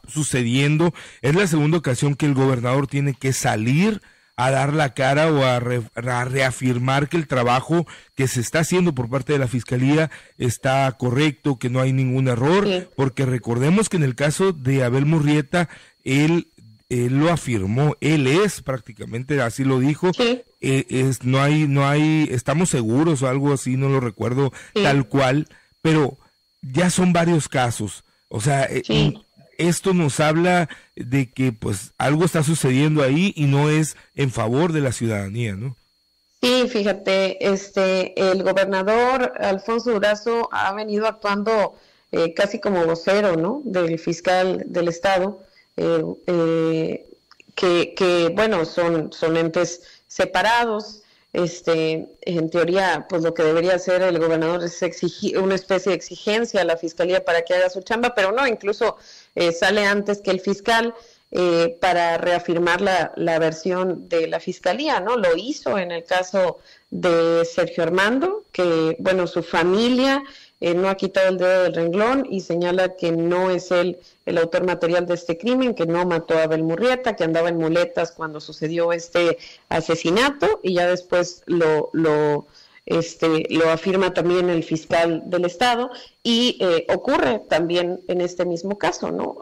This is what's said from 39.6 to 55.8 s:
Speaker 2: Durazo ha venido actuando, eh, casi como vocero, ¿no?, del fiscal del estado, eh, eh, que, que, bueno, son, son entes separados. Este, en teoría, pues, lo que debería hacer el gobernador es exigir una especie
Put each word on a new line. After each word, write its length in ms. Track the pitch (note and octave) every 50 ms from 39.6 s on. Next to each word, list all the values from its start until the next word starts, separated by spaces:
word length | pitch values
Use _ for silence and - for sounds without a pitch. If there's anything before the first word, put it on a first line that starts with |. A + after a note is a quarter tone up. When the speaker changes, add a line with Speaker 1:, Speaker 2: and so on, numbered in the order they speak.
| - - A3+ A#3+ A3+ B3
Speaker 2:
Durazo 560 | A3+ G3+ G3 G#3 G#3+ G#3 - A#3+ A#3 A#3 A3+ -
ha 220 | - F#3+ G#3 F#3+
venido 340 | G3 G#3 G#3+ G#3+ G#3 G3+ A3
actuando, 720 | A3 G#3+ A3 - G3+ G3+ G3+ G3+ A3 A3+ G#3+ F#3+ D#3+ - - _ _ _ _ _ -
eh, 240 | - F3 E3 E3 E3
casi 240 | - G3+ G3+ - A3
como 260 | - G#3 G3 F3 E3+
vocero, 520 | E3 E3 E3 - G3 F#3+ G#3 G#3 G3 E3+
¿no?, 240 | D#3+ E3 F#3 B3 D4 C#4+
del 340 | A#3 F#3+ F#3 F3 E3 E3 D#3+
fiscal 640 | - E3+ F3 - - F#3 F3+ F#3 F#3 F#3 F3+ F3 -
del 220 | - - F3+ E3+ E3+
estado, 540 | E3+ E3+ - G3 F#3+ F#3 F#3 G3+ G3+ - - - _ _ _ _ -
eh, 260 | - E3+ E3 E3 D#3+ D#3+ E3+ - - -
eh, 800 | - F3+ E3+ E3 E3 E3 E3 D#3+ D#3+ D#3+ D#3+ D#3+ E3 - - - - - _ _ _ - _ _ _ -
que, 400 | - - F3+ F3 F3 D#3+ - -
que, 380 | - G3 F3+ F3 F3 E3+ E3 E3+
bueno, 300 | G3 A3 A3 G#3+ F3 D#3+
son, 480 | D#3+ - F3+ E3+ E3+ E3+ E3 D3+ -
son 240 | - - - D#3+ E3
entes 460 | E3 E3 D#3+ D#3+ F3+ F3 E3+ - - - - - - _ -
separados. 920 | - - F#3+ F#3 - F#3 F#3 G#3+ A#3 A#3+ A#3+ A#3 G#3+ G#3+ G#3+ - - - _ _ _ _ _ _ -
Este, 760 | - F3 E3+ F3 - - E3+ E3 D#3+ D#3+ D#3+ D#3+ D#3+ - - - -
en 300 | - - F3 E3 D#3+ D#3+
teoría, 560 | E3 F3 E3 E3+ F3+ G3 F#3+ F#3 E3 D3+ - -
pues, 140 | F#3+ E3
lo 100 | D#3+ E3
que 100 | E3 E3
debería 340 | E3 D#3 D#3+ E3+ E3 F#3 F#3
hacer 260 | F3 F3+ F#3+ F3+ F3+
el 160 | F#3 F#3 F3 D#3+
gobernador 440 | E3 E3 E3 D#3+ D#3+ D#3+ F3 F3 E3+
es 180 | F3 - -
exigir 560 | F#3 E3+ E3+ - - F3 - - G#3+ F#3+ - F3
una 160 | F#3+ F#3+ G3
especie 360 | F#3 - - G3 F3+